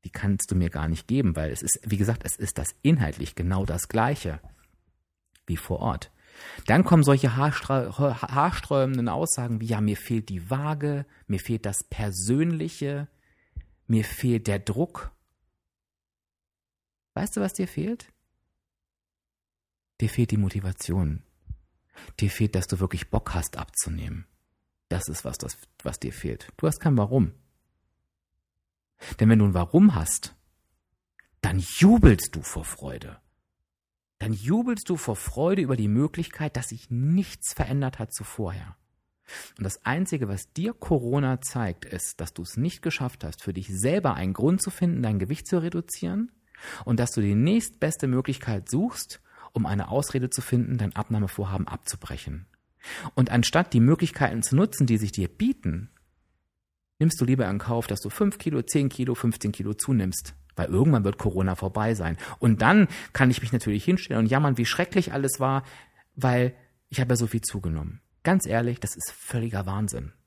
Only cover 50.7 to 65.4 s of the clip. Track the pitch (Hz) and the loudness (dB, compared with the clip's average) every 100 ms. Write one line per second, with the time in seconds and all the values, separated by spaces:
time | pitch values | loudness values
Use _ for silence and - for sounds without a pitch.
50.7 | 123 104 - - 110 98 - 95 92 - | 0 -2 -4 -2 0 -2 -2 -4 -2 -4
51.7 | - - - - 69 - 73 90 _ _ | -6 -8 -10 -10 -10 -8 -10 -12 _ _
52.7 | _ - - 156 - 127 123 113 160 180 | _ -16 -12 -6 0 2 4 4 2 4
53.7 | 123 117 165 170 - 135 117 107 131 214 | 6 6 6 2 0 0 0 2 4 2
54.7 | - 127 113 107 - 90 - 233 - 90 | 2 2 4 2 -2 -4 0 -2 0 -2
55.7 | 80 107 _ _ _ _ _ _ _ _ | -4 -6 _ _ _ _ _ _ _ _
56.7 | _ _ _ 156 - 123 131 104 101 113 | _ _ _ 0 2 2 4 2 0 0
57.7 | 117 - 101 - - 202 - - 143 117 | -2 -2 -4 -6 0 0 0 -2 -2 0
58.7 | 160 139 - 127 120 120 - 104 101 104 | 2 2 0 -2 0 0 0 -4 -4 -4
59.7 | 104 - 127 95 92 - - - - 85 | -4 0 2 2 -2 -10 -18 -14 -6 0
60.7 | 90 143 131 98 104 110 92 95 90 95 | 4 6 4 2 0 -2 0 0 0 -2
61.7 | 107 107 110 82 80 - - 120 110 110 | 0 0 0 -2 -4 -8 0 2 6 6
62.7 | 202 196 - - - 131 123 113 117 113 | 8 6 2 -10 2 4 4 0 -2 0
63.7 | 104 135 185 - 113 110 131 147 120 117 | 0 2 0 0 0 2 4 2 2 0
64.7 | - 180 202 165 139 139 - | 0 0 0 0 -2 -2 0